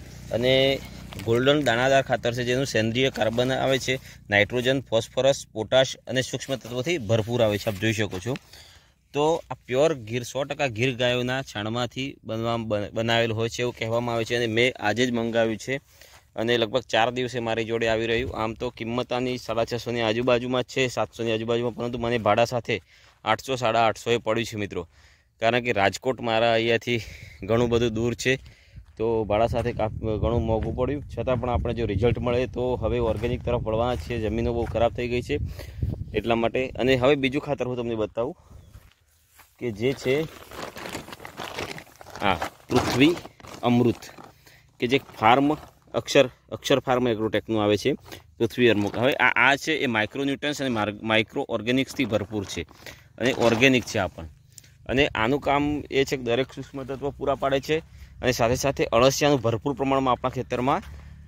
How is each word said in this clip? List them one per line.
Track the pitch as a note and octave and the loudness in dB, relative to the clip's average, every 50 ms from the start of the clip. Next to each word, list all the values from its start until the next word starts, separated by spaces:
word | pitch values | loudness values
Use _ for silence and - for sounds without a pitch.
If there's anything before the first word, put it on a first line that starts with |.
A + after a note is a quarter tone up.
| - - - - - - G#2+ | -18 -18 -18 -16 -10 -4 -2
અને | A#2 B2 B2+ C3 C3 C3+ C3+ C3+ B2+ - - - - - - - - G2 | 0 2 4 4 4 4 2 0 -2 -6 -14 -16 -16 -16 -14 -12 -6 -2
ગોલ્ડન | A2+ A#2 A#2+ B2+ C3+ D3 D3+ | 0 2 4 4 4 4 4
દાણાદાર | C#3+ A#2+ A2+ A#2+ B2+ C3+ C3+ C3+ | 2 2 2 2 4 4 4 4
ખાતર | C3 - B2 G#2+ - A#2+ A#2 | 4 2 -2 0 0 -2 -2
છે | B2+ A#2+ | -2 -2
જેનું | A#2+ B2 C3 C#3 | 0 0 0 0
સેન્દ્રિય | - - A2 G#2+ A#2 A2+ B2+ C3 C3+ | 0 0 0 2 2 2 2 0 0
કાર્બન | - A#2+ A2 A2 A2+ A#2+ B2+ C3 | 0 0 0 0 2 0 0 0
આવે | C3 B2+ B2+ C3 C3+ B2+ | 0 0 0 0 0 0
છે, | - C3 C3 C3 - - - - - - | 0 -2 -4 -4 -6 -14 -20 -14 -4 2
નાઇટ્રોજન, | G#2 G2+ G#2 - A#2+ B2 A#2+ B2+ C3+ C#3 | 4 4 4 4 2 0 2 2 0 0
ફોસ્ફરસ, | B2 - A#2+ A2+ - - - B2+ B2+ C3+ C#3 - - _ - | 0 0 -2 -2 -2 -2 -2 2 2 2 2 2 -4 _ -8
પોટાશ | G#2+ A2 - B2+ C3 C3 - - - - | -6 -2 2 4 4 4 2 -2 -12 -8
અને | - A#2+ C3 | -4 -2 -2
સૂક્ષ્મ | B2 - - B2 - - C3+ | -2 -2 -6 -8 -6 -6 -6
તત્વોથી | A2 - - B2 B2+ B2 E3 F3+ | -6 -6 -8 -6 -4 -2 -2 -2
ભરપૂર | D3+ A2 G2 A2+ A2+ G2+ A#2 A#2+ A#2+ | -2 0 2 2 2 2 0 2 2
આવે | A2+ G#2+ G#2 | 4 4 2
છે, | G2 - A2+ | 0 -2 -2
આપ | G2+ | -4
જોઈ | F#2 G#2+ A2+ A2 | 0 0 0 0
શકો | G#2+ G#2+ F#2 F#2 F#2 | 0 -2 -2 -4 -6
છો. | - A#2 C#3 - _ - - - - - - - _ _ _ _ _ _ - | -6 -6 -6 -6 _ -18 -20 -20 -20 -20 -20 -20 _ _ _ _ _ _ -2
તો | C#3+ D3+ D#3+ E3+ - - - | 0 2 2 2 0 -4 -10
આ | B2+ | -14
પ્યોર | - - - B2 C3 D3+ E3 D#3 | -12 -6 -2 2 2 2 2 2
ગીર, | B2+ G#2+ G#2+ A#2 B2 A#2+ | -2 -6 -6 -6 -6 -6
સો | - - C3 C#3+ | -6 -6 -6 -6
ટકા | C#3+ D3 D#3 D3 | -4 -4 -4 -4
ગીર | C3 G#2+ A2 B2+ C3+ B2 | -4 0 0 0 0 0
ગાયોના | A2+ B2+ B2 B2 B2 B2 B2 C3 C3+ | 0 0 0 0 0 -2 -2 -4 -6
છાણમાંથી | C3+ - - G#2 G#2 G#2+ A2+ A#2+ B2 A#2 - C3 C3 C#3 - - - | -6 -8 -8 -6 -4 -4 -2 -4 -4 -4 -6 -8 -8 -8 -10 -12 -10
બનવા-, | A2 A2 A2+ A2+ A#2 A#2 A#2 A2+ | -8 -6 -4 -2 -2 -2 -2 -2
બન-, | A2 G#2 G#2 G2+ - - | -2 -2 -2 -4 -4 -4
બનાવેલ | A2+ A2+ A#2 A#2 A#2 A#2 A#2 | -2 0 2 4 2 2 2
હોય | G#2+ A2 A2+ A#2 | 0 -2 -2 -4
છે | - - | -2 -4
એવું | B2 B2 - - | -4 -4 -4 -4
કહેવામાં | A#2 A2+ A#2 A#2 A#2+ A#2+ A#2 | -4 -2 -2 -2 0 0 -2
આવે | A#2 A2+ | -2 -2
છે | A2 B2+ | -2 0
અને | A#2+ A#2+ | 0 0
મેં | A2+ G#2+ A#2 B2 B2+ - - | 0 2 2 2 2 2 0
આજે | G2+ G#2 G#2 A#2 B2+ | -2 0 2 2 0
જ | B2+ | 0
મંગાવ્યું | A#2+ A#2 A2+ A#2 A2+ A#2 A2+ A2+ A2 | 0 -2 -2 0 2 2 2 2 0
છે | G#2 - B2 C3+ C#3 _ _ _ - - - - - _ _ - | -4 -4 -6 -6 -6 _ _ _ -20 -20 -20 -20 -20 _ _ -6
અને | - A2+ A#2 A#2+ | -4 0 2 2
લગભગ | A#2 A2+ G#2 B2 B2+ | 2 2 0 0 -4
ચાર | - - - A2 A2+ B2 | -2 2 2 2 2 2
દિવસે | A#2+ B2+ B2+ A#2 B2+ B2 | 0 -2 -4 -4 -4 -4
મારી | A#2 A2+ A2+ A#2 A2+ | -2 -2 -2 -2 -2
જોડે | G#2+ A2+ A2+ A#2 | -2 -2 0 0
આવી | A2+ A2+ A2 A2+ | 0 0 0 0
રહ્યું. | A2+ A2+ A#2 C3 - - A2 A2 | 0 0 0 -2 -4 -4 -4 -4
આમ | A2+ A2+ | -4 -4
તો | - B2+ B2 | -6 -8 -8
કિંમત | - - A2+ A2+ A#2+ B2 A#2+ - B2 | -8 -8 -6 -4 -4 -4 -4 -2 -2
આની | B2 B2+ B2+ B2+ | -2 -2 -2 -4
સાડા | A#2+ - - A2 A2+ A#2 | -6 -6 -4 -2 -2 -2
છસો | - B2 A2+ - B2+ | -2 -2 -6 -4 -4
ની | A#2+ A#2+ | -2 0
આજુબાજુમાં | A#2 A2 A2 A#2 B2+ B2+ B2 A#2 B2+ B2 B2+ B2+ A#2+ | 0 2 2 2 4 4 2 2 2 0 -2 -2 -2
જ | |
છે, | - - C3+ C3 | -2 0 0 0
સાતસો | A#2+ - A#2+ A2 - - - A2+ | 0 0 -4 -4 -4 -4 -6 -2
ની | A2+ | -2
આજુબાજુમાં, | A2 A2 A2+ A2+ A#2+ A#2+ A#2+ A#2+ G#2+ | -2 -2 0 -2 -2 0 -2 -4 -4
પરંતુ | G#2+ A#2 B2 B2 A#2+ | -4 -6 -6 -4 -4
મને | A#2 A#2 B2 | -2 0 0
ભાડા | A#2 G#2 G#2 G#2 A2+ A#2 | 2 4 4 4 4 4
સાથે | - B2+ A#2+ - - A#2 E2+ - _ - - - - _ _ - | 2 0 -4 -2 -2 -4 -4 -6 _ -20 -20 -20 -20 _ _ 0
આઠસો, | G#2+ A2 A2+ - - C3+ | 0 0 0 0 -4 -4
સાડા | A#2+ B2 A2+ A2+ A#2 | 0 0 2 4 4
આઠસો | A#2 A2 G2+ - - A#2 | 4 4 2 0 0 0
એ | A#2+ | 0
પડ્યું | A2+ - A2 A2 A#2 A#2 | 0 2 0 -2 -2 -2
છે | - A2+ | -4 -4
મિત્રો, | G#2 G2+ F#2+ F#2 F2+ E2+ - _ - - _ _ _ _ _ _ - | -6 -6 -4 -6 -8 -10 -10 _ -20 -20 _ _ _ _ _ _ 0
કારણ | A2+ A2+ A#2 B2 | 0 2 2 2
કે | A#2 B2 | 0 0
રાજકોટ | A2 G2+ G2 G2+ F#2 - - C3 B2 A#2 | 0 0 -2 -4 -4 -6 -4 -4 -4 -2
મારા | A#2 A#2 A2 A2 A#2 A#2 A2+ | -2 0 0 2 2 2 2
અહીંયાથી | A2+ A2+ A#2 A#2 A2 - A#2+ A#2+ A2+ - - - - - - - - G2 | 2 2 0 0 0 0 -2 -4 -4 -4 -10 -16 -18 -20 -20 -16 -10 -2
ઘણું | F#2+ A2+ A#2+ A#2+ A#2 | 0 2 2 2 2
બધું | A#2 A#2 A#2+ A#2 A2 | 2 2 2 0 0
દૂર | A2+ A#2 A#2+ B2+ | -2 -2 -2 -4
છે, | - - B2+ C3 C3 - - - _ _ - - - - - - | -2 0 0 0 -2 -4 -16 -20 _ _ -20 -20 -20 -20 -16 -8
તો | - A2 A#2 A2+ A2+ A2 | -4 -2 -2 0 0 0
ભાડા | F#2+ G#2 G#2+ A#2 | 2 2 2 2
સાથે | A#2 A#2+ A#2+ A2+ A#2+ | 2 2 -2 -2 -2
કાફ-, | A2+ - G#2+ A2 - - A2+ A2 G#2+ | -2 -2 -4 -4 -4 -6 -4 -4 -2
ઘણું | G2+ G#2 A2 A#2 A#2 A2+ | 0 0 0 0 0 0
મોંઘું | A2+ A2 A2 A2+ A2+ G#2 | 0 0 0 -2 -4 -2
પડ્યું, | A#2+ B2+ B2+ C#3+ C#3+ - - - | -2 -2 -2 -2 -6 -8 -10 -8
છતાં | A#2 A2+ B2+ B2+ A2+ | -6 -2 -2 -2 0
પણ | B2 B2 | 0 -2
આપણે | A#2+ A#2 - B2 A#2 | -2 0 -2 -2 -2
જો | A#2 A#2 | -2 -2
result | G#2 G2+ F#2+ A#2+ A#2+ A2+ A#2+ | 0 0 2 2 2 2 2
મળે | A#2 B2 A#2+ B2 B2+ | 0 0 0 0 0
તો | G#2 G2+ A#2+ B2 B2+ B2 | -2 -2 -2 -2 -2 -2
હવે | G2 G#2+ G#2+ A#2 B2 | 0 -2 -2 0 0
organic | A#2+ A2 G#2+ G#2+ A#2 A#2+ B2 A#2 - | 0 0 0 -2 -2 -4 -4 -4 -2
તરફ | A#2+ A#2+ A#2+ | -2 -2 -2
વળવાના | A#2+ A2 A2 A2 A#2+ B2 B2 | -2 -2 0 0 0 0 -2
છીએ. | A#2 - - A#2+ A#2 | -4 -4 -6 -4 -2
જમીનો | G#2+ G#2 G#2+ A#2 A#2 A#2+ A#2 | -2 -2 0 0 0 0 0
બહુ | A#2 A2+ | -2 -2
ખરાબ | A2 G#2+ A2 A#2 A#2 - | -2 0 2 2 2 2
થઈ | B2 B2 | -2 -4
ગઈ | A#2 A#2+ B2 | -2 -2 -4
છે | A#2+ - C#3+ D3+ - - - - - - - - - - - - - - - | -2 -2 -4 -4 -4 -6 -8 -10 -14 -12 -6 -6 -4 -4 -4 -6 -8 -4 -4
એટલા | G#2+ G2+ A2+ A#2 | -2 0 2 2
માટે. | A2+ A2+ A2+ - C3 C3 | 2 2 0 0 -2 -4
અને | B2+ - - A#2 C3 C3+ | -4 -4 0 2 2 4
હવે | B2 B2 C#3 D3+ | 4 4 4 4
બીજું | C#3 C3 C3 B2+ D3 | 4 2 0 -2 -2
ખાતર | - D3 C#3 - B2 | -2 -4 -4 -4 -2
હું | B2+ B2 | -4 -4
તમને | B2 A#2 A#2+ A2+ | -4 -4 -4 -2
બતાવું | G#2+ G#2+ F#2+ - A2+ A#2+ C#3+ F3+ _ _ - - - - - - - _ - _ _ _ _ _ _ _ _ _ - - _ _ - | -2 -4 -4 -2 -4 -4 -4 -6 _ _ -20 -20 -20 -20 -20 -20 -20 _ -20 _ _ _ _ _ _ _ _ _ -20 -20 _ _ -8
કે | B2 A#2+ | -8 -6
જે | G#2 G2 A#2 C3+ C3+ | -4 0 0 0 0
છે, | - - B2+ C3+ D3+ D#3+ - - - - - - - - - - - - - - - - - - - - - - - - - - - - - - - - - - - - - - - | 0 0 0 0 0 -2 -6 -10 -18 -20 -16 -14 -12 -12 -12 -12 -12 -12 -12 -12 -12 -14 -14 -18 -18 -18 -18 -14 -12 -12 -10 -10 -10 -10 -10 -12 -16 -16 -20 -20 -20 -20 -16 -8 -2
હા, | - G2 F2+ E2 - - - - - - | 0 0 0 0 -4 -10 -10 -14 -8 -2
પૃથ્વી | B2 B2 - - - A#2+ C#3+ E3 F3 - - - _ - - - - - - | 0 0 0 0 4 4 6 4 4 0 -6 -16 _ -20 -20 -18 -12 -4 0
અમૃત | B2 A#2+ A#2+ A#2 A#2 G2+ - - - - - - - - _ _ - - - _ _ _ - | 2 4 4 4 2 0 -2 -8 -20 -20 -20 -20 -20 -20 _ _ -20 -20 -20 _ _ _ -4
કે | C3 | -2
જે | A#2 C3 | 0 0
ફાર્મ | C3+ - - - - G#2+ A2+ B2 C3+ C#3 D3 D3+ - - - _ _ _ - - | 0 -2 -4 -4 4 6 6 8 8 6 2 0 -2 -6 -20 _ _ _ -6 -6
અક્ષર, | A2+ - - - C#3+ C3 B2 - _ _ - | -6 -2 4 6 6 6 6 0 _ _ -12
અક્ષર | A2 - - - C#3+ B2+ | -12 -6 0 2 2 2
ફાર્મ | - C#3 B2 B2+ B2 | 2 0 0 2 2
એગ્રોટેકનું | B2 A2 G#2 A2 G#2+ G#2 G#2 - - A2+ G#2+ G#2 | 0 0 0 -2 0 0 -2 -2 0 0 2 4
આવે | G#2 G#2 | 4 2
છે | G2+ - B2+ D3+ - - - - - - - _ | 2 2 0 -2 -2 -8 -18 -20 -20 -20 -14 _
પૃથ્વી | - A#2 A2 - B2+ B2 A#2 | -2 -2 -2 2 4 6 6
અમૃત. | G#2 G#2 G2+ G2 - | 6 4 2 0 0
હવે | F#2+ A#2+ C#3 - | 0 0 0 2
આ, | - B2 B2 - A2 A#2+ C3+ | 4 4 4 4 4 4 4
આ | C#3 | 4
છે | C3+ - D#3+ D#3 | 2 0 -4 -2
એ | - C#3 | -2 -2
માઇક્રોન્યુટ્રન્સ | B2+ A2+ G#2+ G#2+ G#2 - C3+ C#3 C#3 C#3 - - D3 C#3+ C#3+ | 0 0 0 0 -2 -2 -4 -4 -4 -4 -4 -4 -6 -4 -4
અને | C#3 C3 | -4 -2
માર-, | A#2 G#2+ G#2 G#2 G2+ G2+ G2+ | 0 0 -2 -2 -4 -6 -2
માઇક્રો | A2 A2 A2 A2 - - C#3 C3 - | 2 2 2 2 0 -4 -6 -4 -4
ઓર્ગેનિક્સથી | A2+ G#2+ G#2 A#2+ B2 C3+ C3 - - - C3+ | -4 -4 -2 0 0 0 0 -2 -2 -4 -2
ભરપૂર | G2+ A2+ G2+ G2+ - G#2+ G#2 F#2+ | 0 0 -2 -2 -2 -6 -6 -6
છે | - - F2 - - - - - - - - - _ - | -6 -8 -8 -10 -10 -14 -20 -20 -20 -20 -20 -20 _ -8
અને | - A2+ C3 - | -2 0 0 2
organic | - A#2 A#2 A#2 A2 C3 C3+ C3 B2 - | 4 4 4 4 6 6 6 6 4 2
છે | - - G#2+ | 0 -2 -2
આ | F#2 | -2
પણ. | E2+ - - D#2+ D#2 - - _ _ - - - - - - - | -2 -4 -10 -16 -16 -18 -20 _ _ -20 -20 -20 -20 -20 -16 -6
અને | - A2+ C3 D3 | -2 2 2 2
આનું | - - G#2+ A2 A#2+ C#3+ C#3 | 2 2 0 2 2 0 0
કામ | - C#3+ C#3 C#3+ D3 D3 D3 C#3+ - - | 0 0 2 2 2 0 -2 -4 -6 -2
એ | - C3+ C3+ | 0 0 0
છે | - D3 | 0 -2
કે | C3 B2 | -4 -2
દરેક | A#2+ A#2 B2+ C3 - - | -2 0 0 0 -4 -6
સૂક્ષ્મ | C#3 C3 - - C#3 C3 | -14 -14 -12 -12 -12 -10
તત્વો | A#2+ C#3 A#2+ C3+ C#3 | -10 -10 -6 -6 -8
પૂરા | B2+ - C3+ C#3+ C3+ | -6 -4 -2 -2 -2
પાડે | A#2+ C#3+ C#3 C#3 C#3 | 0 0 0 0 0
છે | B2+ - D#3 D#3+ - - - - - - - - | 0 0 -2 -2 -4 -8 -20 -20 -20 -18 -10 -2
અને | - B2 | 0 0
સાથે | B2 - A#2+ A2+ B2+ | 2 4 2 2 2
સાથે | C3 - C#3 C3+ - D3+ | 2 0 -2 0 0 0
અળસિયાનું | - - A#2+ B2+ C3+ C3+ - D3+ C#3+ D3 C3 | 2 4 6 6 6 4 4 2 4 4 4
ભરપૂર | G#2+ A#2 - - - C#3+ C3+ | 2 0 -2 0 -2 -4 -2
પ્રમાણમાં | - C3+ C3+ C3+ C3+ C3+ B2+ | -2 0 0 2 2 2 2
આપણા | A#2+ - - B2+ | 0 0 0 -4
ખેતરમાં, | B2 B2+ A#2 - B2 A#2+ B2 C3+ D#3 F#3+ - - - - - - - - - | -4 -4 -6 -4 -4 -2 0 0 0 0 -2 -10 -16 -16 -18 -18 -20 -20 -20